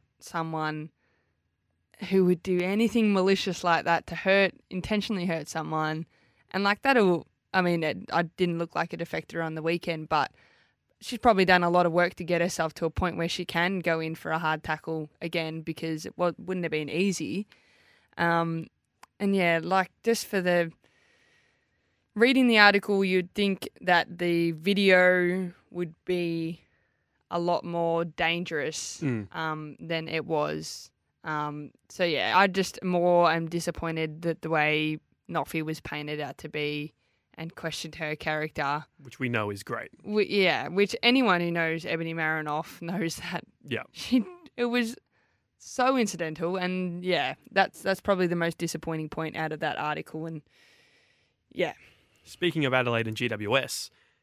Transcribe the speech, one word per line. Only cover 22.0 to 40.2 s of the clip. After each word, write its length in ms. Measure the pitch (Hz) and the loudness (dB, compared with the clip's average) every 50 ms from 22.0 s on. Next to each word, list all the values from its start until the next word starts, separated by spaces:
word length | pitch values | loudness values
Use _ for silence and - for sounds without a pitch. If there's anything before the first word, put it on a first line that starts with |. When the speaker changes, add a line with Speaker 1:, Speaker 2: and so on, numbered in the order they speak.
| _ _ _ | _ _ _
Speaker 1:
reading 320 | 208 226 254 269 262 262 | 4 4 6 6 6 6
the 120 | 240 226 214 | 6 8 10
article, 460 | 208 208 202 202 - - 208 196 196 | 10 10 8 6 4 2 2 2 4
you'd 280 | 185 185 185 180 180 _ | 4 4 2 2 0 _
think 340 | - 202 196 190 - - - - - | 0 2 2 2 0 -4 -12 -14 -6
that 380 | 180 180 180 170 - - 175 170 | 2 4 4 4 4 0 -4 -4
the 340 | 175 175 170 170 170 165 165 | 0 0 2 2 2 0 -2
video 960 | 156 160 190 202 196 202 190 185 185 180 180 185 180 180 175 180 185 185 175 - - _ _ | -2 0 0 2 4 6 6 8 8 8 6 6 4 4 2 0 -2 -4 -6 -8 -14 _ _
would 240 | - 175 175 160 165 _ _ | -8 -8 -8 -8 -8 _ _
be 560 | - 185 180 175 170 165 165 160 160 170 - _ _ _ _ _ _ _ _ _ _ _ _ _ _ | -4 -2 -2 -2 -2 -2 -4 -4 -6 -6 -10 _ _ _ _ _ _ _ _ _ _ _ _ _ _
a 80 | 175 175 | -6 -4
lot 260 | 175 175 175 143 - | -2 0 -2 -2 -2
more 400 | 170 170 170 170 170 165 165 170 | -4 -4 -2 0 0 0 0 -2
dangerous, 960 | 170 156 - 170 165 170 170 180 - 165 151 135 147 156 - - - - - 175 | -4 -4 -2 -2 0 0 -2 -4 -4 -4 -4 -4 -4 -6 -8 -10 -10 -10 -4 -2
Speaker 2:
Mm. 320 | 139 123 110 104 104 - | -2 -2 -2 -4 -8 -8
Speaker 1:
um, 420 | - 160 160 156 156 156 151 147 - | -6 -6 -4 -6 -6 -8 -12 -14 -14
than 280 | 170 165 165 160 160 160 | -8 -6 -6 -6 -4 -4
it 160 | - 160 156 | -6 -6 -4
was. 640 | 165 160 147 147 151 156 156 160 - - - - - _ _ _ _ _ _ - | -2 -2 -2 0 -2 -4 -6 -8 -10 -12 -14 -16 -20 _ _ _ _ _ _ -10
Um, 480 | 160 156 151 147 147 147 151 147 - - _ _ _ | -6 -6 -4 -4 -6 -6 -10 -12 -14 -18 _ _ _
so, 140 | - - 185 | -4 -2 0
yeah, 280 | 175 160 131 92 104 113 180 | 0 2 0 0 2 4 4
I 80 | 196 | 4
just 360 | 202 180 196 185 - - - - | 4 4 0 -2 -2 -4 -6 -4
more 480 | 185 180 175 170 180 175 175 175 165 | -2 0 2 4 6 6 6 6 6
am 180 | 160 165 165 160 | 4 2 -2 -4
disappointed 720 | 170 170 165 - 165 - - 165 160 160 160 156 151 156 170 | -4 -4 -4 -4 -6 -6 -6 -6 -4 -4 -4 -6 -6 -6 -4
that 180 | 170 160 - - | -4 -4 -4 -4
the 60 | 160 | -2
way 500 | 160 156 151 151 151 156 156 156 156 151 - _ _ _ _ - | 0 2 2 2 2 0 0 -2 -4 -4 -8 _ _ _ _ -6
Noffy 340 | 170 165 165 - - 165 156 | -4 -4 -4 -4 -4 -4 -4
was 180 | 156 160 - | -4 -6 -8
painted 400 | - - - 147 147 147 151 151 | -8 -10 -10 -8 -8 -8 -6 -6
out 180 | 147 139 - - | -8 -8 -10 -12
to 100 | - 156 | -14 -10
be 460 | - 156 147 147 147 147 147 147 - _ _ _ _ _ _ _ _ | -6 -4 -4 -4 -4 -4 -6 -8 -12 _ _ _ _ _ _ _ _
and 200 | - 160 165 - | -14 -14 -12 -12
questioned 420 | - - 165 156 - - 165 - | -10 -10 -8 -8 -8 -10 -12 -10
her 200 | - 165 151 156 | -8 -6 -6 -6
character. 680 | 156 - 160 156 156 156 156 - - 147 139 143 151 151 - _ _ 143 | -4 -4 -4 -2 -2 -4 -4 -4 -4 -2 -2 -2 -4 -4 -10 _ _ -20
Speaker 2:
Which 160 | 127 - - | -20 -8 -4
we 100 | 131 123 | -4 -2
know 220 | 120 113 107 104 | 0 0 -2 -2
is 120 | 101 101 - | -4 -8 -8
great. 280 | - 120 110 - - - _ - | -8 -8 -8 -8 -12 -18 _ -10
Speaker 1:
Wh-, 240 | - 208 214 | -4 0 0